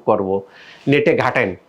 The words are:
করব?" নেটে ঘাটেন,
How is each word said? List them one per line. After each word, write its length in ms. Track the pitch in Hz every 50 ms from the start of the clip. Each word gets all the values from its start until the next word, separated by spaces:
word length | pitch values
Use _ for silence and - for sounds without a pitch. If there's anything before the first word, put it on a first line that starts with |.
| -
করব?" 360 | 120 107 98 98 95 98 98 - - - - - - - - - 139
নেটে 300 | 139 147 147 170 143 120
ঘাটেন, 380 | 127 127 123 131 117 95 90 - _